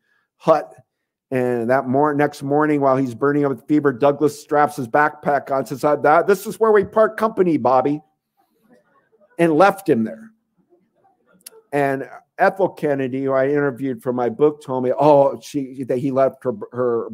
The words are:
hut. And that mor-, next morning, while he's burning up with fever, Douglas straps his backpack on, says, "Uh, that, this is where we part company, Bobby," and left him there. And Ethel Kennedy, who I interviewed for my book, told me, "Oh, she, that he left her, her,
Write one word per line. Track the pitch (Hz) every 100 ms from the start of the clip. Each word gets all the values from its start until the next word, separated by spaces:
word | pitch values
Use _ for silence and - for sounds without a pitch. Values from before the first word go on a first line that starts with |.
| _ _ _ _
hut. | - 151 151 - _ _ _ _ _
And | 131 123 120 113
that | 135 127
mor-, | 135 151
next | 143 147 -
morning, | 139 147 151 147
while | 139 131
he's | 131
burning | 113 143 147
up | 143
with | 120 -
fever, | 151 143
Douglas | 117 143 147 151 -
straps | - 147 147 -
his | 117
backpack | 147 151 151 165 139 -
on, | 135 135
says, | 135
"Uh, | 147 143
that, | 143 165 165
this | 196 226
is | -
where | 220
we | 208
part | 190 220 220 220
company, | 220 220 185 143
Bobby," | 123 131 139 147 - _ _ _ _ _ _ _ _ _ _ _ _ -
and | 170
left | 151 196 196 -
him | 117
there. | 110 80 - _ _ _ _ _ _ _ _ _ _ _ - - _
And | 147 139 135 123 - _ -
Ethel | 190 190 175
Kennedy, | - 151 139 131 131
who | 135
I | 135 135
interviewed | 147 143 120 135 117
for | 131
my | 123 120
book, | 110 151 151
told | - 131
me, | 127 123
"Oh, | 147 143 139 117
she, | - 147 127 135
that | 123 131
he | 139
left | 131 131 127
her, | 127 104 113
her, | 120 123 117 104